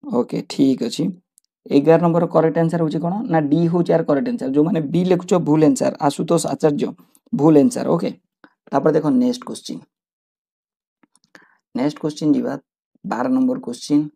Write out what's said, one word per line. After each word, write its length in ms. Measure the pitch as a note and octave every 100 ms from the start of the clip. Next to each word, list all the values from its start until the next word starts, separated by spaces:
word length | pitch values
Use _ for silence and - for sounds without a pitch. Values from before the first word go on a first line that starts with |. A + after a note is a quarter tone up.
ଓକେ, 340 | D4 G#3 B2 -
ଠିକ୍ 400 | - - C3+ C3
ଅଛି। 200 | A#2 - - - _ _ _ _ -
ଏଗାର 340 | C#3+ C#3+ E3
ନମ୍ବର 240 | E3+ E3+ E3+
କରେକ୍ଟ 300 | E3+ D#3+ D#3+
ଆନ୍ସର 200 | E3 E3
ହଉଛି 180 | D#3+ E3
କ'ଣ? 140 | E3+ G3
ନା 160 | A#3 E3
ଡି 180 | D3 D#3 E3+
ହଉଛି 260 | F3 E3+
ଆର 120 | E3
କରେକ୍ଟ 260 | E3 C#3+ B2
ଆନ୍ସର। 200 | A#2+ C3
ଯୋଉମାନେ 300 | C#3 D#3+ D#3+
ବି 180 | C#3+ E3
ଲେଖୁଛ 280 | F3+ F3 - F3+
ଭୁଲ 220 | D3 D3+
ଆନ୍ସର, 300 | D#3 C3 C3+ -
ଆଶୁତୋଷ 420 | D3 - D#3+ E3+ -
ଆଚାର୍ଯ୍ୟ 420 | C3+ D#3 D3 - - _ _ _
ଭୁଲ 220 | - D3+ D3
ଆନ୍ସର। 280 | B2+ B2 B2+
ଓକେ, 220 | E3 - - _ _ - _ _
ତାପରେ 260 | - D#3+
ଦେଖ 140 | D#3 D3+
ନେକ୍ସଟ 320 | B2+ B2 B2
କ୍ୱେଶ୍ଚନ୍। 380 | - A2 - - - _ _ _ _ _ _ _ _ _ _ _ _ _ _ - _ _ _ A#2+
ନେକ୍ସଟ 220 | C#3 D3
କ୍ୱେଶ୍ଚନ୍ 360 | D#3+ D3+ D#3
ଯିବା 200 | C3+ A#2+ C#3 _ _ _ _ F#3+
ବାର 200 | A3 F3+
ନମ୍ବର 320 | B2+ B2+ B2+
କ୍ୱେଶ୍ଚନ୍। 480 | - A#2+ - D3 D3+